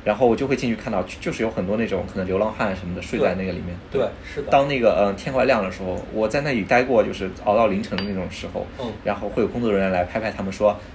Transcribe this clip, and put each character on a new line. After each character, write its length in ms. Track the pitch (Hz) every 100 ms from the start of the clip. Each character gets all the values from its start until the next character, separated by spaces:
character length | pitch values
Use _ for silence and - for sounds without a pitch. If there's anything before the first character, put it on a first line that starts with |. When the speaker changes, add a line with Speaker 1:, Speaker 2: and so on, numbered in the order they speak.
Speaker 1:
然 100 | -
后 140 | 104 127
我 80 | 110
就 100 | 135
会 80 |
进 160 | 131 123
去 60 | 110
看 160 | -
到， 100 | 101
就， 140 | 90 -
就 120 | -
是 100 | -
有 80 | 110
很 160 | 107 92
多 100 | 107
那 80 |
种 200 | 110 95 87
可 100 | 101
能 80 |
流 140 | 92 95
浪 140 | 107 -
汉 200 | 107 92
什 100 | 87
么 80 |
的 80 | 90
睡 160 | - 117
在 160 | 95
那 100 | 92
个 60 | 95
里 80 | 87
面。 180 | 87 87 -
Speaker 2:
对。 120 | 139
对， 60 | 107 -
是 200 | - -
的。 100 | -
Speaker 1:
当 160 | 143 143
那 100 | 139
个， 160 | 113
呃， 180 | 80 101
天 180 | 98 -
快 140 | 131 127
亮 180 | 120
的 80 | 95
时 100 | -
候， 160 | 92 87 -
我 160 | 110 110
在 140 | 143
那 100 | 147
里 100 | 123
待 220 | 92 123
过， 180 | 131 120
就 100 | 104
是 160 | 98 95 90
熬 120 | - 104
到 100 | 113
凌 160 | 98
晨 140 | 113 95
的 60 |
那 100 | 101
种 160 | 95 90
时 160 | - 101
候， 120 | 90 92 -
Speaker 2:
嗯。 80 | 123 101
Speaker 1:
然 140 | 104 104
后 120 | 104
会 140 | 127
有 60 | 107
工 120 | 123
作 120 | 117
人 80 | 98
员 100 | 95
来 140 | 92
拍 160 | 87 113
拍 100 | 110
他 140 | -
们 80 | 95
说， 240 | 95 104 101 -